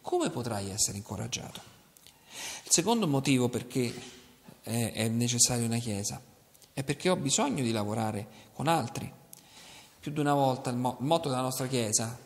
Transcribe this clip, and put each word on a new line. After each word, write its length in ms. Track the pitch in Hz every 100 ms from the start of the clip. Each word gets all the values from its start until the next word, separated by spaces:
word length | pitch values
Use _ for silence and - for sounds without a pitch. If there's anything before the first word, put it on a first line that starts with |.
come 300 | - 359 285
potrai 400 | 123 120 104 101
essere 260 | 98 - 98
incoraggiato? 640 | 98 98 113 - - - - - - - - - - - - -
Il 60 | -
secondo 360 | - 175 233 190
motivo 420 | 139 139 131 123
perché, 440 | 117 120 135 120 - - - - - - -
eh, 300 | - 113 113
è 160 | - 113
necessaria 580 | 113 120 120 - 123 117
una 120 | 117
Chiesa 420 | 117 101 104 131 - - - - -
è 120 | -
perché 240 | 139 143 180
ho 80 | 185
bisogno 460 | 139 - 269 196
di 100 | 123
lavorare 540 | 113 104 110 110 107 110 - -
con 140 | - 131
altri. 440 | 165 117 - - - - - - - - - - -
Più 140 | -
di 80 | 147
una 140 | 143
volta 360 | 143 135 123 131
il 60 | 123
mo-, 200 | 123 123
il 60 | 127
motto 220 | 165 160
della 140 | 127
nostra 240 | 131 131 131
Chiesa 500 | 127 110 107 113 120